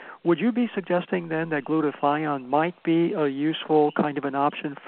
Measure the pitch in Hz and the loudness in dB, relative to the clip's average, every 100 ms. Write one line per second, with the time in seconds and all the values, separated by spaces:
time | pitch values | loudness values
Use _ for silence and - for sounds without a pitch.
0 | - - 170 165 226 233 233 202 175 180 | -16 -4 0 2 2 0 0 -2 -2 -2
1 | 170 185 170 160 165 147 131 160 147 - | 0 -4 -2 -4 -2 -4 -2 0 0 0
2 | 143 147 156 139 123 143 170 - 170 165 | 0 2 0 -4 0 0 0 -2 0 2
3 | 170 - 147 135 156 156 - 156 151 - | 2 2 0 0 -2 -2 2 4 4 2
4 | 151 143 139 139 143 - 151 139 | 0 -2 -4 0 0 0 -8 -6